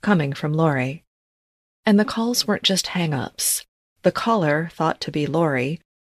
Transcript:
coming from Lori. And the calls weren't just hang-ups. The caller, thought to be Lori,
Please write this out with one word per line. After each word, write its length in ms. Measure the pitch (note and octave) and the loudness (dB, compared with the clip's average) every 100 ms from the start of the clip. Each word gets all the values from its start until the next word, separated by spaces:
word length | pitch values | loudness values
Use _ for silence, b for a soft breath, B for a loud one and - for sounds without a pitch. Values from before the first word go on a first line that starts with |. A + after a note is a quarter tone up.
coming 300 | - F#3+ C#3+ | 0 2 2
from 220 | C#3 D3+ | -2 -2
Lori. 500 | D#3 E3 C#3 B2+ D3+ _ _ _ _ _ _ _ _ - | 2 2 2 -2 -6 _ _ _ _ _ _ _ _ 4
And 140 | G3+ | 4
the 60 | G#3 | 4
calls 420 | - A#3 A#3+ - | -2 -2 -2 -2
weren't 160 | G#3 | 0
just 240 | F3+ F#3 - | 0 0 -2
hang-ups. 800 | F3+ E3 C#3+ G#2+ - - - - _ _ _ | -2 -2 -2 -4 -4 -4 -4 -8 _ _ _
The 100 | F3+ | -2
caller, 560 | - A#3 A3+ D#3 D3 E3 | 0 0 0 2 0 -2
thought 300 | - D#3+ - | -2 -2 -2
to 100 | - | -6
be 160 | D3+ D3 | -4 -2
Lori, 540 | C#3+ D#3+ C3 C3 E3 _ _ | 0 0 0 -2 -6 _ _